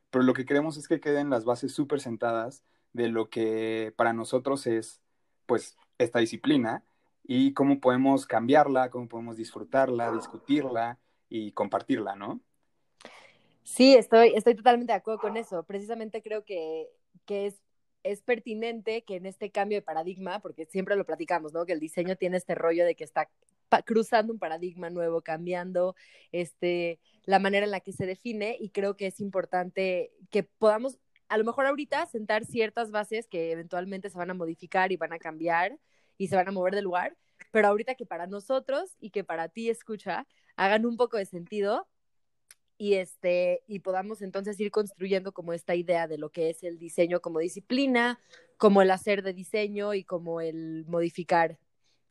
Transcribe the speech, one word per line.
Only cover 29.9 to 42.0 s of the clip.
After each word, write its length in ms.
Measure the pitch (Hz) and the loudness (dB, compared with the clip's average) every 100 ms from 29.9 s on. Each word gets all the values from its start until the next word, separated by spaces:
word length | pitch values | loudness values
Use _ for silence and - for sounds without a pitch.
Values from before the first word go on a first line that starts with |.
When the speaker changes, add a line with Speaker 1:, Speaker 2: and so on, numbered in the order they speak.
| 180 156 _ - | -2 -4 _ -4
Speaker 2:
que 120 | 208 | -4
podamos, 560 | - - 214 214 262 - _ _ - | -4 2 4 4 0 -10 _ _ -2
a 100 | 220 | 0
lo 60 | |
mejor 220 | 220 240 269 | 0 2 0
ahorita, 400 | 294 294 277 339 | 0 -2 -4 -4
sentar 400 | 226 214 214 220 | -6 -2 -2 -2
ciertas 460 | 233 220 240 226 | -2 -2 -2 -4
bases 360 | 208 208 220 233 | -4 -4 -6 -6
que 240 | 175 165 | -6 -4
eventualmente 580 | 165 170 180 185 196 196 | -6 -6 -6 -6 -8 -10
se 80 | 180 | -8
van 120 | 175 | -8
a 40 | 185 | -6
modificar 560 | 165 165 175 190 185 | -6 -8 -4 0 0
y 60 | 180 | 0
van 140 | 160 | -4
a 80 | 165 | -6
cambiar 580 | 165 160 165 165 185 277 _ _ _ - | -10 -4 0 2 0 -4 _ _ _ -8
y 120 | 190 | -2
se 60 | 190 | 2
van 100 | 185 | 2
a 40 | |
mover 240 | 196 180 196 | 0 0 0
de 60 | |
lugar, 360 | 196 175 254 - _ _ - | -2 -2 -4 -8 _ _ -2
pero 160 | 220 208 | 4 4
ahorita 280 | 208 233 254 | 4 0 -8
que 100 | 214 | -8
para 200 | 170 180 | -10 -8
nosotros 720 | 202 202 262 - 277 370 - | -8 -2 -2 0 -4 -4 -10
y 100 | 214 | -10
que 140 | 202 185 | -8 -6
para 240 | 165 165 | -6 -6
ti, 200 | 226 226 | -6 -4
escucha, 560 | 226 - 220 196 180 269 _ _ - | -4 -6 -10 -6 -6 -8 _ _ 0
hagan 300 | 190 220 233 | 4 4 2
un 100 | 233 | 0
poco 200 | 240 220 | 0 0
de 80 | 196 | -4
sentido 600 | 175 175 208 202 254 392 _ | -8 -8 -2 0 0 -4 _